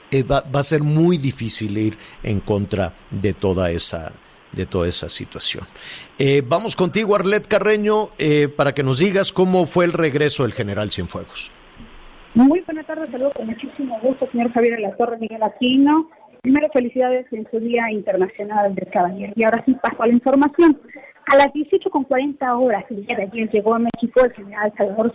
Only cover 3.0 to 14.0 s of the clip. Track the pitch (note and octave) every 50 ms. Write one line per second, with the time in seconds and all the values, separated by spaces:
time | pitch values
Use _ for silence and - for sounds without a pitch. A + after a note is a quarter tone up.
3 | - - - G2+ G2 G#2 F2 - - F#2+ F#2 F2+ F#2 F2 E2+ E2+ - - - E2
4 | D#2+ D2+ - - _ _ _ - _ _ - F#2+ F#2 - - F#2+ E2+ F2 F2 -
5 | - D#2 - - - - - - - - - - - - - - - - - -
6 | - - - - D3 C#3 C#3 C#3+ C3+ A#2+ D#3 F3+ A3 A3 - - F#3 F3+ - G3+
7 | A3 G3 G3+ G3+ F#3+ F#3+ G3+ G#3 G3+ - G#3 G3+ F#3+ G#3+ G#3+ G#3+ G#3 G#3 G#3+ G#3+
8 | G#3+ - - - D#3 D#3 D3 D3 D3 C#3+ C#3+ - D3 C#3 C3 - C#3 C3 C3 B2
9 | E3+ G#3 F3+ G3 F#3+ - - - F#3 F#3 F#3 F#3 F3 C#3+ - F3+ F3 E3+ E3+ E3+
10 | E3 D#3 B2+ D3 D3+ D3 - - C3+ A#2 G2+ - A#2 G2+ G2+ F#2+ G#2+ G#2 - -
11 | F2+ E2+ - F#2+ F2+ - - - - - - - - - - - - - - -
12 | - - - - - - - A3+ B3 C#4 D#4 F#4 F#4 - D#4+ D#4 D4+ - D#4 D#4+
13 | D#4+ B3+ A#3+ B3 C4 C#4+ C#4 - A3+ A3 A3+ - - C4+ - - C#4+ B3+ A#3+ A3